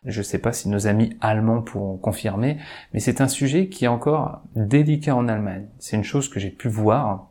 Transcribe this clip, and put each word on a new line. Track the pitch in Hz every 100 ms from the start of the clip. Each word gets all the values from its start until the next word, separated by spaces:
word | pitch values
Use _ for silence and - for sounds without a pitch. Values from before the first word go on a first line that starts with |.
Je | 131 107
sais | 101 95
pas | 117
si | 117 98
nos | 101 107
amis | 104 113 -
allemands | 110 107 113 113
pourront | 113 101 98 95
confirmer, | 107 101 107 98 127 151 - - -
mais | -
c'est | 127 117
un | 135
sujet | - 139 156 190
qui | -
est | 123
encore | 117 147 151 131 - -
délicat | 110 104 143 151 151 151
en | 127 120
Allemagne. | 107 101 95 104 -
C'est | - 107
une |
chose | 98 143 135
que | 98
j'ai | 98
pu | - 120
voir | 107 107 120 120 95 -